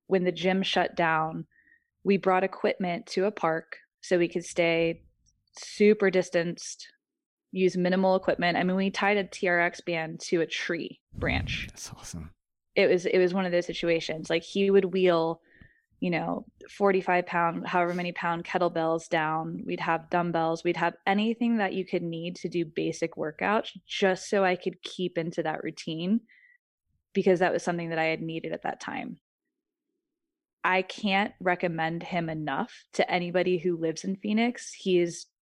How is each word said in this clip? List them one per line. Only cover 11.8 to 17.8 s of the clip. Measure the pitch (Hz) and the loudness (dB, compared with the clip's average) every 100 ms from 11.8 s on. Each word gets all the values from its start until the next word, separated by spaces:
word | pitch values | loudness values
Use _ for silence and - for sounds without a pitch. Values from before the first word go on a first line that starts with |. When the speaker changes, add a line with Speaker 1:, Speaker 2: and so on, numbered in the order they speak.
| - | -16
Speaker 2:
awesome. | - - 85 80 - _ _ _ - | -16 -14 -12 -14 -18 _ _ _ 2
Speaker 1:
It | 185 | 4
was, | 180 175 | 4 2
it | 185 | 2
was | 180 | 2
one | 185 185 | 0 0
of | |
those | 175 175 | -2 -2
situations. | 165 170 165 - 160 160 | -4 0 0 -2 -8 -2
Like, | 165 | -4
he | - 196 196 | -2 0 4
would | 196 185 | 6 4
wheel, | 185 185 170 165 165 _ - - _ _ - | 2 4 4 2 -4 _ -20 -20 _ _ -6
you | 185 | -2
know, | 170 165 175 - _ - | -2 -2 -6 -8 _ -16
forty-five | - 202 190 180 180 180 | 0 2 2 2 0 2
pound, | 175 170 175 175 | 0 0 0 -2
however | 180 | 0